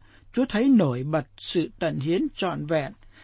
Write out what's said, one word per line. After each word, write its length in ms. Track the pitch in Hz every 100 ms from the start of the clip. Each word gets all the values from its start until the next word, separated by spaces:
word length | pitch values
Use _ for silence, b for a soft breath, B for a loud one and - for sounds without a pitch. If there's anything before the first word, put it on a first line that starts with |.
| b b b
Chúa 140 | - 262
thấy 240 | 214 269
nổi 340 | 240 151 123
bật 220 | 139 156 147 -
sự 320 | - 180 147 -
tận 200 | 165 147
hiến 280 | 139 180 302 -
trọn 300 | 185 147 147
vẹn, 280 | 156 139 - b b